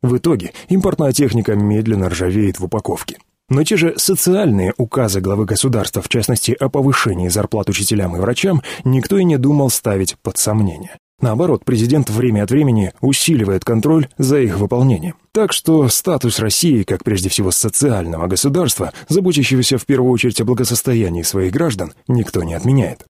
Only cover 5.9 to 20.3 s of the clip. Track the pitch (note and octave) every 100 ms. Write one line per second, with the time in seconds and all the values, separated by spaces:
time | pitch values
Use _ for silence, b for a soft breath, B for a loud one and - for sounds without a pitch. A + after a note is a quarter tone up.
5.9 | - - A#2+ G#2+ A#2+ - A#2 C3 C#3 C3+
6.9 | C3 A#2 F2+ F2+ F2+ G2 A2 G2+ G2 G#2
7.9 | G#2+ F#2 F2 G2 B2 G3 E3+ B B C3
8.9 | C3 A#2 G3 F3+ C#3+ C3 D3 C3+ - A#2+
9.9 | G2 F#2 - - - - G#2+ G2+ D#2 F2+
10.9 | - _ _ B2+ A2 F3 B2+ - A#2+ A#2
11.9 | D3 C3 A2 B2 G#2+ G2+ C3 D3 A2+ F#2+
12.9 | - B2+ C#3 - D3+ G2+ F#2+ - A2+ C#3+
13.9 | D#3+ C#3 - C3 C#3+ A#2+ F2+ G2+ B2 C3
14.9 | G2+ F3 - _ A3 G#3 - - D#3+ C3+
15.9 | - - D3+ A#2+ - A2 - E3+ B2 F#2+
16.9 | F#2 - G2+ F#2 - F#2+ - A2 - C#3+
17.9 | G#2+ E2+ D#2+ F2+ F#2 C#3+ D3 D#3 - F2+
18.9 | B B E3 F#3 D3 B2+ C3 B2 C3 -
19.9 | C3+ B2+ A#2+ B2